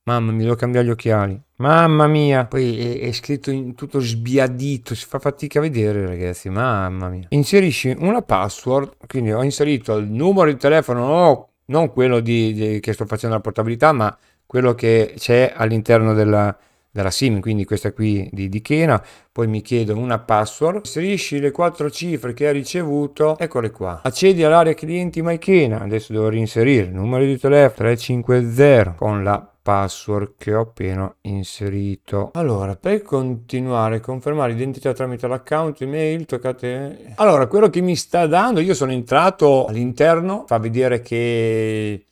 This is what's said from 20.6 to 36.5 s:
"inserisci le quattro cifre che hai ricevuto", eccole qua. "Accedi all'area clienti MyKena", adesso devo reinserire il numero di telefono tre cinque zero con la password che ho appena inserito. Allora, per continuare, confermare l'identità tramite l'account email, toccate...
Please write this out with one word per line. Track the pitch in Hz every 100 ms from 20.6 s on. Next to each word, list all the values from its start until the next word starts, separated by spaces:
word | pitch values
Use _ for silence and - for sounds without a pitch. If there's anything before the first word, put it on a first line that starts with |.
| 156 202 208
"inserisci | 160 185 196 - 143
le | 143
quattro | 135 175 170 147
cifre | - 175 151 123
che | 117 147
hai |
ricevuto", | 143 127 180 160 143 143 - 156 156
eccole | 165 131 113
qua. | - 92 85
"Accedi | 135 - 190 185
all'area | 151 165 160
clienti | 151 156 175 180 160
MyKena", | 160 165 - 185 131 110
adesso | 101 110 -
devo | 107 110
reinserire | 113 110 113 123 127 90
il |
numero | 95 107 127 139
di | 131
telefono | 135 143 135 - 113
tre | 117
cinque | - 123 117 123 117
zero | 120 143 127 92 85
con | 107 104
la | 98 101 - _
password | - 101 98 - - 104 101 _
che | -
ho | 107
appena | 113 - 95 95 95 _
inserito. | 101 98 92 - 101 98 101 98 - 101 98
Allora, | 165 156 101 98 98
per | 185 208
continuare, | 208 139 131 120 117 127 127 120 110 113
confermare | 113 131 143 151 127
l'identità | 117 135 131 139
tramite | 123 127 120 123
l'account | 127 - 151 160 147
email, | 131 151 156 165 156
toccate... | 127 127